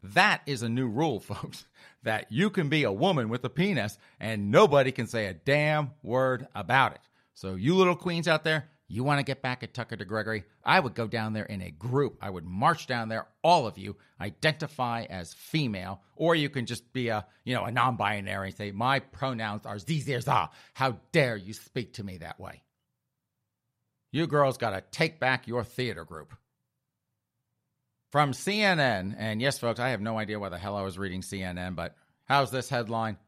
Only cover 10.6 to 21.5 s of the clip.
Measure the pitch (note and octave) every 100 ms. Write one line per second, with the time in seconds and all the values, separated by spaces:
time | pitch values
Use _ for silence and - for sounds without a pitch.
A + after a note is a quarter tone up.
10.6 | - F3 C3+ A2 A2 A#2 A2 G#2+ G#2 G2+
11.6 | F2+ D2+ A2 C3 C3+ - G2 F2+ E2+ F2+
12.6 | C#3+ D#3+ - B2 A2 A2 - _ D#3+ F3
13.6 | A#2 G2 G2 G2 _ _ G2+ - D#3 D3+
14.6 | D3 - B2 A#2 A2+ F#2 E2+ - - D#3
15.6 | C#3 G2 F#2 F#2+ _ _ D#3+ E3+ C#3+ C#3
16.6 | A#2 A#2 _ C3 A#2+ G#2+ G2+ _ - B2
17.6 | G2 A#2+ A#2+ A#2+ G#2 G#2 G2 G2 F#2+ -
18.6 | G#2 G2 A#2+ C#3 - - C3+ A#2+ A2 G#2
19.6 | - G#2 - D#3 C3 B2 B2 B2 D#2+ -
20.6 | - - C3+ G#2+ _ E3+ C3 A2 F#2